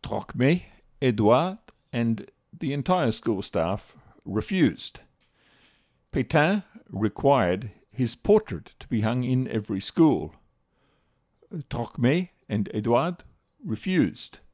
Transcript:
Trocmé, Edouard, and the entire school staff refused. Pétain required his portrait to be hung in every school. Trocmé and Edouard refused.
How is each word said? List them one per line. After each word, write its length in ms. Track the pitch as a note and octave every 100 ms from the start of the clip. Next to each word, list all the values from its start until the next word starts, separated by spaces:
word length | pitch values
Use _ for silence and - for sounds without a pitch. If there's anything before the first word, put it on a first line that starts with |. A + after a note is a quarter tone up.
Trocmé, 600 | - G#2 - - B2+ F3 - _ _ _
Edouard, 580 | C3+ G#2+ G#2+ B2 F3 G3+ _ _ _
and 360 | A#2+ A#2 A2+ - _ _ -
the 140 | D3
entire 400 | C#3+ C#3 F#3 C#3
school 280 | A2 - G2+
staff 540 | - F2 E2 G2+ - - - _ -
refused. 760 | G2 - F#3+ C#3 D#2 - - _ _ _ _ _ _ _ _ _ _ _
Pétain 520 | - B2+ D3+ D3+ G3+ - - _
required 800 | - G#2 - C#3 C#3 F#2 F#2 A2+ - _
his 280 | - A#2+ -
portrait 560 | - G#3 - E2 - _
to 80 | -
be 100 | A#2
hung 240 | A2 A#2+
in 240 | B2+ B2+ C3
every 320 | A2 G#2 G2
school. 560 | - - D#3+ G#2+ D#2 - _ _ _ _ _ _ _ _ _ _ _ E3 -
Trocmé 600 | - A#2 - A#2+ D#3+ F#3 _ _
and 200 | G2 G2
Edouard 500 | G#2+ G#2+ A#2+ D#3+ F3+ - _ _ _
refused. 760 | A#3+ G#2+ - F#3 G#2+ A2+ - - _